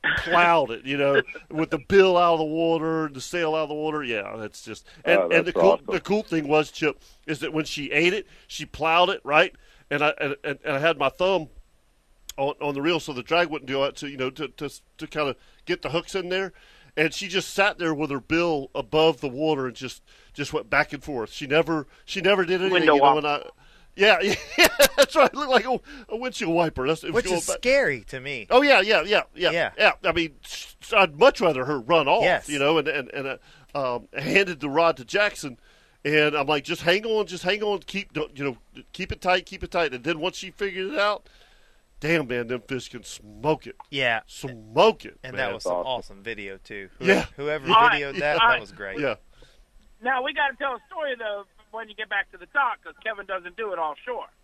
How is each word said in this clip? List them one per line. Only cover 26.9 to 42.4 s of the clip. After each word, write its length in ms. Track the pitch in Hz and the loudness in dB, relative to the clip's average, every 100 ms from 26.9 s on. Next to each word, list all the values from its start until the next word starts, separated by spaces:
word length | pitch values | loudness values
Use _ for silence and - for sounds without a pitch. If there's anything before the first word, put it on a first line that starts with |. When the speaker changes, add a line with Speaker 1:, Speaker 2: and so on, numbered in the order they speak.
| 160 | -2
Speaker 1:
it 40 | - | -2
was 80 | 208 | -2
Speaker 4:
Which 100 | 185 | 0
Speaker 1:
going 120 | 175 | -2
Speaker 4:
is 100 | - | -2
Speaker 1:
back. 100 | 185 | -4
Speaker 4:
scary 440 | 247 277 220 131 98 | 2 2 2 -2 -8
to 120 | 135 | -12
me. 280 | 131 135 104 | -10 -10 2
Speaker 1:
Oh, 120 | 240 | 4
yeah, 180 | 285 247 | 6 6
yeah, 220 | 202 202 | 6 2
yeah, 180 | 165 202 - - | 4 0 0 -2
yeah, 160 | 170 | 0
Speaker 4:
Yeah. 200 | 170 131 - | 0 -2 2
Speaker 1:
yeah. 140 | 208 143 | 2 2
I 80 | 185 | -2
mean, 220 | 165 165 - | -2 -4 -6
sh-, 320 | - - - - - | -16 -14 -14 -20 -2
I'd 280 | 220 185 143 | 2 2 6
much 200 | 254 277 | 6 6
rather 260 | 190 135 127 | 0 0 -2
her 140 | 147 | -4
run 280 | 117 165 139 | 2 2 4
off, 160 | 185 | 4
Speaker 4:
Yes. 260 | 202 170 - | 4 0 -2
Speaker 1:
you 80 | 147 | 0
know, 180 | 143 160 | 2 2
and, 80 | 147 | 0
and, 240 | 143 127 | -4 -6
and, 260 | 139 135 131 _ - _ | -8 -8 -10 _ -20 _
uh, 220 | 147 131 120 | -6 -4 -4
um, 120 | - - | -8 -10
handed 420 | 151 185 196 156 | 0 0 0 -4
the 100 | 143 | -2
rod 280 | 143 170 156 | 2 2 2
to 80 | 120 | -2
Jackson, 540 | 202 208 - 147 120 _ _ _ _ 147 | 0 0 -2 -14 -14 _ _ _ _ 0
and 300 | 151 151 151 | 2 4 0
I'm 120 | 139 | 0
like, 160 | 151 | -2
"Just 200 | 143 170 | -2 -4
hang 220 | 170 185 226 | 0 0 0
on, 200 | 220 190 | -2 -2
just 160 | 175 | -6
hang 180 | 180 208 | -4 -2
on, 160 | 208 202 | -2 -4
keep, 340 | - 196 196 | -6 -10 -8
don't, 220 | 151 151 139 | -8 -8 -6
you 60 | 139 | -8
know, 120 | 117 _ - - | -8 _ -20 -20
keep 180 | - 185 | -12 -10
it 80 | - | -4
tight, 260 | 185 185 - | 0 0 -2
keep 180 | 190 | -14
it 80 | - | -6
tight." 220 | 175 165 | -2 -2
And 100 | 123 | -2
then 160 | 123 165 | -4 -4
once 180 | 175 - | -4 -6
she 140 | 185 | -16
figured 420 | - 202 180 190 | -8 -8 -6 -6
it 60 | 302 | -2
out, 280 | 208 208 - _ _ _ _ _ _ - | -2 -2 -10 _ _ _ _ _ _ -10
damn, 280 | 151 165 131 | -2 -2 0
man, 200 | 123 | -4